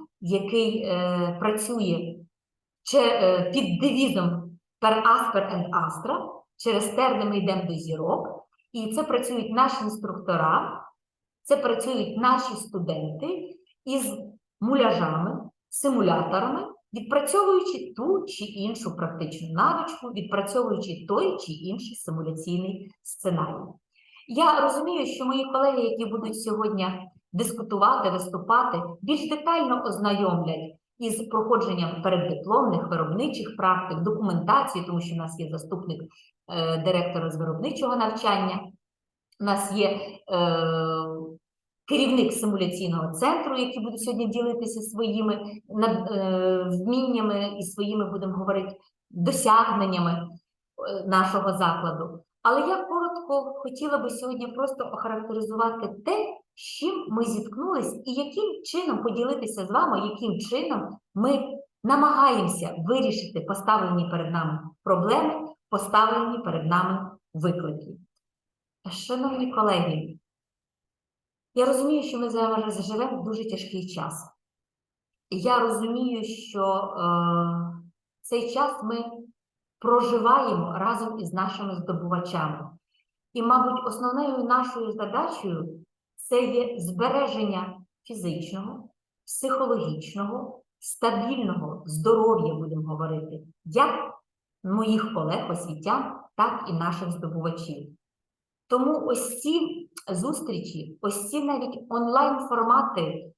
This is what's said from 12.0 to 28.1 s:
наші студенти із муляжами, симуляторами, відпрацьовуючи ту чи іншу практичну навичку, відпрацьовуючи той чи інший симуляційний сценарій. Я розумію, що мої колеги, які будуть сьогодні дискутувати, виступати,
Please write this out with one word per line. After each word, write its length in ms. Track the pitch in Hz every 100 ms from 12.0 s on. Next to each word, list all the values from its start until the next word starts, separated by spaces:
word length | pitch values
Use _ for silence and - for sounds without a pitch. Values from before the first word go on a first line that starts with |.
| 175 214
наші 380 | 247 247 - 208
студенти 1000 | - 185 165 156 156 156 320 370 359 - _ _ 262
із 280 | 269 208 - - - _ _
муляжами, 800 | 226 277 226 170 156 160 180 - - - _
симуляторами, 960 | - 277 233 180 170 165 190 247 320 403 - _
відпрацьовуючи 1000 | 226 - 285 285 403 392 370 - - - 214
ту 280 | 302 392 -
чи 180 | - 208
іншу 500 | 202 208 - 180 -
практичну 580 | 165 - 156 - 165
навичку, 540 | 165 277 330 339 - 240
відпрацьовуючи 1000 | 196 - 202 196 254 220 180 - 165 165
той 300 | 220 381 -
чи 140 | -
інший 440 | 151 175 226 226 -
симуляційний 960 | - 160 160 160 175 180 190 190 - -
сценарій. 720 | - - 190 170 - - - - _ _ _ - -
Я 340 | 240 330 277
розумію, 440 | 277 285 339 330 -
що 200 | - 254
мої 200 | 269 262
колеги, 360 | 262 277 254
які 240 | 226 226 214
будуть 360 | 214 214 214
сьогодні 460 | 220 214 214 190 185 185 - - _
дискутувати, 760 | 180 240 226 220 - 214 -
виступати, 720 | 190